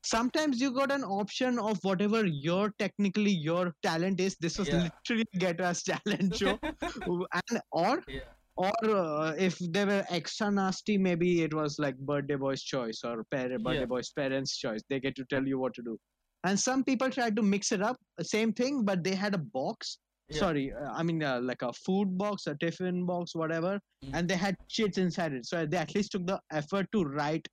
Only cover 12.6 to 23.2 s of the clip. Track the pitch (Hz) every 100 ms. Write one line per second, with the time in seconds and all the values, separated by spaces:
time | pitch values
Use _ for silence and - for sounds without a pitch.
12.6 | - 139 117 110 120 117 110 139 127 127
13.6 | 120 127 127 123 117 - 135 135 131 -
14.6 | 135 110 - 139 135 131 127 135 135 135
15.6 | 131 117 120 110 _ _ _ _ 180 196
16.6 | - 262 269 254 262 262 233 208 208 196
17.6 | - 202 208 254 _ - 165 214 226 214
18.6 | 247 285 208 190 170 190 202 190 135 131
19.6 | 151 - - - _ _ _ 151 190 147
20.6 | 135 110 143 117 165 165 151 123 127 120
21.6 | 123 117 - 190 202 185 208 202 - 147
22.6 | 170 165 185 180 180 180